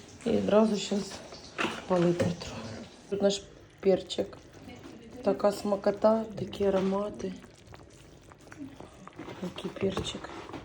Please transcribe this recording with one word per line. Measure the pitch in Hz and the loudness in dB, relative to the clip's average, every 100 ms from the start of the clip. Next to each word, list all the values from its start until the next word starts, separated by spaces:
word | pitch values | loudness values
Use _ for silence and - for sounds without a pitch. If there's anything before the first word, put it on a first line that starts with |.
| - - | -18 -6
і | 233 | 0
одразу | 208 190 202 220 202 | 2 6 6 6 4
щас | - 202 - - - - - - - - - | 0 -2 -4 -10 -14 -18 -10 -4 -4 -4 0
полити | 180 175 175 | 4 4 4
трохи. | 175 170 - - - - - - - | 2 -2 -8 -10 -10 -12 -14 -18 -6
Тут | 196 | 2
наш | 196 202 - - - - | 4 2 -4 -20 -20 0
перчик. | 196 180 - - 202 - - - - - - - - - | 4 4 2 -6 -6 -8 -20 -20 -18 -18 -18 -18 -18 -4
Така | - 196 208 | 0 4 2
смакота, | 202 208 202 202 202 220 220 220 196 | 2 0 0 0 4 4 4 0 -6
такі | - - | -6 0
аромати. | 196 190 190 196 208 - 190 185 - - - - - - - - - - - - 269 - - - - - - - | 2 2 2 0 -2 -6 -8 -10 -16 -20 -20 -20 -20 -20 -20 -20 -20 -20 -20 -16 -16 -16 -18 -20 -18 -16 -14 -10
Який | 185 - 185 | -10 -8 -10
перчик. | - 196 - - - - - - - | -2 -2 -2 -6 -8 -10 -14 -12 -14